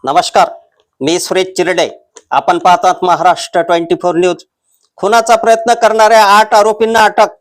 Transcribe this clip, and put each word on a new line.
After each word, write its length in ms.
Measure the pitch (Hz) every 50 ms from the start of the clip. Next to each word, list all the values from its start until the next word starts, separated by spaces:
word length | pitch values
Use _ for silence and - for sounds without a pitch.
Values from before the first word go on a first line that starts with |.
| -
नमस्कार, 440 | 131 143 180 170 - - 214 175 - - - _ _ _ _ _ _ _ _
मी 180 | 131 143 165 180
सुरेश 380 | - - 190 185 185 185 - -
चिरडे. 320 | 180 165 180 170 160 113 - - _ _ _ - _ _
आपण 260 | 131 135 139 - 180 170
पाहतात 380 | 170 180 175 170 - 185 180 175 185
महाराष्ट्र 580 | 180 170 156 165 180 170 - - - - 180
ट्वेंटी 340 | 165 165 175 170 170 170 180
फोर 200 | 170 - 180 170
न्यूज. 280 | 165 180 180 175 170 - _ _ _ _ _ _ _ _ _ _
खुनाचा 400 | _ - 196 220 233 226 233 233
प्रयत्न 380 | 226 233 233 226 226 - 233 233
करणाऱ्या 520 | 233 233 214 220 220 220 214 233 220 214
आठ 280 | 196 202 208 220 214 233
आरोपींना 500 | 214 208 220 214 214 226 220 226 226 220
अटक. 240 | 208 208 - 214 202 - _